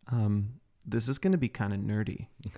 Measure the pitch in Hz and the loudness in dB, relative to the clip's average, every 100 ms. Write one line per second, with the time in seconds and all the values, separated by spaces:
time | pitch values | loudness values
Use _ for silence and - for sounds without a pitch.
0 | - 120 104 104 101 127 _ _ - 113 | -2 2 4 2 0 -6 _ _ -4 -2
1 | 113 139 190 185 123 - 101 101 104 107 | 0 0 2 2 2 0 -2 -2 0 0
2 | 104 - - - - | 0 -4 -10 -12 -12